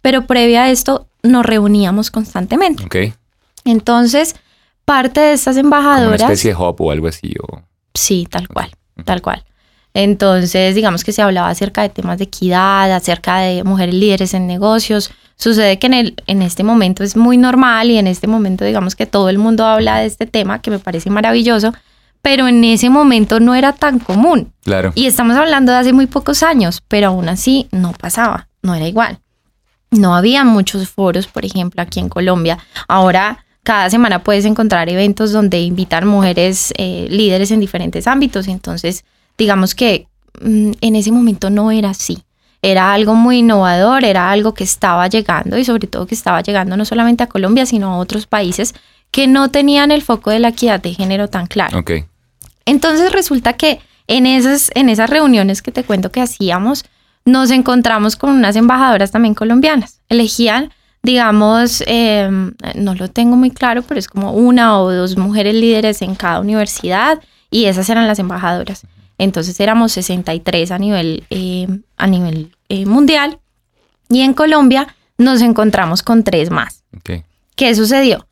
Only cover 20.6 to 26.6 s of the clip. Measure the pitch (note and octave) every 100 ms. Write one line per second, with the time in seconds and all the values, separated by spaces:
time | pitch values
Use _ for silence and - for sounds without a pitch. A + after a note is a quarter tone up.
20.6 | - G3+ F#3+ E3+ F#3+ G3+ A3+ A#3 A#3 A3+
21.6 | A3 A3+ _ _ _ _ - C4+ B3+ A#3+
22.6 | A#3 A3+ B3 C#4 C#4+ A#3 G#3+ A3+ A#3 B3
23.6 | C#4 C#4+ D4 B3+ - F#3+ D4+ C#4+ - _
24.6 | - F#2+ F#2 E2 B3+ C4 A#3 B3+ D#4+ C#4
25.6 | B3+ B3 B3 B3+ C4+ C#4+ C#4+ C#4+ D#4+ C#4+